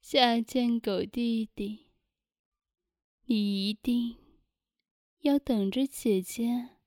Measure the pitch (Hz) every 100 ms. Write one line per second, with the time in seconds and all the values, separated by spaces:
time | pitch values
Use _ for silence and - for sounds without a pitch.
0 | - 285 247 233 226 262 240 233 226 185
1 | 202 - 233 226 214 - 202 214 _ _
2 | _ _ _ _ _ _ _ _ _ _
3 | _ _ - 220 202 202 196 214 - 240
4 | 233 - _ _ _ _ _ _ _ _
5 | _ _ 294 285 - 226 196 220 269 -
6 | 233 190 185 - 233 240 247 _